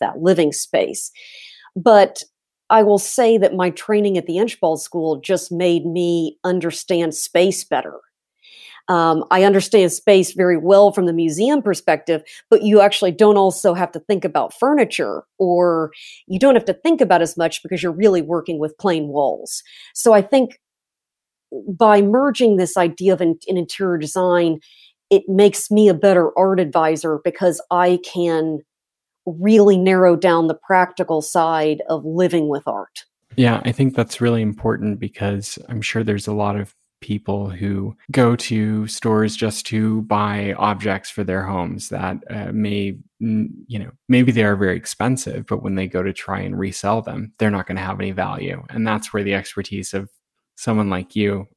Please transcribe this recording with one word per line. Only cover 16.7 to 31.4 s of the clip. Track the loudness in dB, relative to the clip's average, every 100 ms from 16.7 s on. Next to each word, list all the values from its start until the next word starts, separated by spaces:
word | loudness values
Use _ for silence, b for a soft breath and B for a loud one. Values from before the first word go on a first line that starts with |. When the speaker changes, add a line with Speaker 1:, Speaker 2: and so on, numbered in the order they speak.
Speaker 1:
think | -4 0 2
about | 4 2
as | 2 -2
much | -4 -4
because | -8 -6
you're | -6
really | 0 2 2
working | 0 -4 -4 -6
with | -6 -4
plain | -2 -2 -2
walls. | -2 -2 -2 -10 -14 -14 B B
So | -2 4
I | 4
think | 4 2 0 -4 _ _ _ _ _ _ _ _ -16 -14 -8
by | 2 4 6
merging | 4 2 0 2 2 2
this | 0 0
idea | -2 0 0
of | 2
an, | 0 -2 -4
an | -4
interior | -4 -4 -2 -2
design, | -4 -2 0 2 2 -2 b b b b 2
it | 2 2
makes | 4 4 2 0
me | 4 4
a |
better | 4 4 4 2 2
art | 2 2
advisor, | 0 0 0 0 -2 -4
because | -4 -2 -2 -2 -2
I | 0 2 0
can | -2 -4 -2 -2 -2 -6 -10 _ _ _ _ _ -12
really | -4 4 6 6 6
narrow | 4 6 6 4
down | 2 2 0
the | -2
practical | 0 0 0 -2 -4 -2
side | -2 0